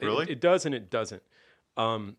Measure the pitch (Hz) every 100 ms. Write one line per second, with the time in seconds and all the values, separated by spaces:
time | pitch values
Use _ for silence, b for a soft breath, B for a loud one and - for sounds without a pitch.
0 | - 120 170 135 170 185 160 131 98 120
1 | 107 95 - B B B _ - 113 110
2 | 101